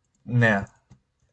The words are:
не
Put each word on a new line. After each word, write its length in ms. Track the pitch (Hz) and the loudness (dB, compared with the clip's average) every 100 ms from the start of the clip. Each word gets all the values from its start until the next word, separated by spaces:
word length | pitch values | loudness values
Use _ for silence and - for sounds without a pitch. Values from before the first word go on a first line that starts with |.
| _ _ | _ _
не 420 | - 120 117 101 95 _ _ _ _ _ _ | -4 0 2 0 -4 _ _ _ _ _ _